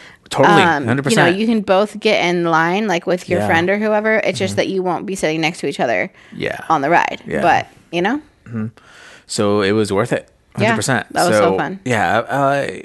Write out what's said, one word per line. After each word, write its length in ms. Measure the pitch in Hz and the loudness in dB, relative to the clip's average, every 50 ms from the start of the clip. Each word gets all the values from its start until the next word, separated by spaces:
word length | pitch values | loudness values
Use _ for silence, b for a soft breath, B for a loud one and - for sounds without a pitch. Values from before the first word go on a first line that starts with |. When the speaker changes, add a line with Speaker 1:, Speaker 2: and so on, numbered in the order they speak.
| B B B B B - | B B B B B -8
Speaker 1:
Totally, 320 | - - 135 190 208 202 185 | 0 2 4 6 6 6 6
Speaker 2:
um, 220 | 170 156 143 139 | 4 2 0 0
Speaker 1:
hundred 160 | 110 120 139 135 | 0 0 0 2
percent. 220 | - 226 - - 170 | 0 2 4 4 2
Speaker 2:
you 20 | 180 | 2
know, 40 | 196 | 0
you 60 | 220 | 0
can 160 | 226 233 220 190 | 0 0 0 2
both 360 | 190 190 185 214 208 - 208 | 2 2 2 2 0 -2 -4
get 240 | - 220 202 - 147 | 0 0 0 2 2
in 200 | 175 175 175 170 | 0 0 0 0
line, 420 | 170 165 156 160 170 180 202 226 | 2 2 2 2 2 0 -2 -2
like, 200 | 214 175 170 - | -2 -2 -2 -2
with 220 | - 180 180 - - | -2 -4 -4 -2 -2
your 100 | 180 180 | -2 -2
Speaker 1:
Yeah. 60 | 208 | 0
Speaker 2:
friend 220 | 202 175 165 175 185 | 2 2 2 2 2
or 80 | 196 208 | 0 0
whoever. 400 | 214 214 214 214 214 220 220 220 | 0 0 0 0 0 0 0 0
It's 200 | - - 185 - | 0 -2 -2 -2
just 140 | 190 190 196 | -4 -4 -2
Speaker 1:
Mm-hmm. 40 | 202 | -2
Speaker 2:
that 100 | - - | -2 -2
you 140 | 196 190 185 | -2 -4 -2
won't 240 | 185 175 135 - | -2 -4 -4 -6
be 80 | 208 190 | -8 -8
sitting 240 | 190 - 156 156 160 | -4 -2 -2 -2 0
next 180 | 160 151 180 - | -2 -4 -4 -4
to 60 | - | -6
each 140 | 143 143 - | -6 -4 -2
other 320 | 170 127 113 92 110 - B B B B B | -2 0 0 -2 -2 -4 B B B B B
Speaker 1:
Yeah. 280 | - - - - - - - | -8 -6 -6 -6 -6 -4 -2
Speaker 2:
on 140 | 160 151 135 | -2 0 2
the 80 | 147 | 2
ride. 320 | 170 151 - - - - - | 2 2 2 0 -4 -8 -10
Speaker 1:
Yeah. 140 | - - 147 - | -6 -4 -2 0
Speaker 2:
But, 240 | 170 135 101 - - - - - - | 2 2 0 0 -4 -12 -20 -18 -8
you 120 | - 175 175 | -4 -2 -2
know? 160 | 202 262 294 302 _ _ _ _ | -2 -2 -4 -6 _ _ _ _
Speaker 1:
Mm-hmm. 220 | 113 117 113 107 113 - B B B B B B B B B B | -12 -8 -8 -8 -8 -10 B B B B B B B B B B
So 360 | B - - 107 101 101 104 101 | B -4 0 0 2 2 2 2
it 100 | 95 104 | 2 2
was 200 | 110 107 98 101 | 2 0 0 0
worth 200 | 98 113 120 - | 0 0 0 -2
it. 180 | - - _ _ _ _ _ - - | -4 -6 _ _ _ _ _ -4 0
Speaker 2:
Yeah, 60 | 196 | 0
Speaker 1:
Hundred 100 | 220 233 | 2 2
percent. 360 | 220 202 - 131 110 - - - | 0 0 0 -2 -2 -2 -4 -2
Speaker 2:
that 160 | - 160 175 | 0 0 2
was 80 | 107 | 4
so 60 | 107 - 98 95 | 4 4 2 2
Speaker 1:
So, 40 | |
Speaker 2:
fun. 220 | 185 156 151 185 190 - | 0 -2 -4 -6 -8 -4
Speaker 1:
yeah, 340 | 127 120 107 95 85 98 113 | -2 0 0 2 2 2 0
uh, 480 | 117 - 120 139 139 139 143 139 131 - - - - | 0 -2 -2 0 0 0 0 0 -2 -4 -8 -10 -12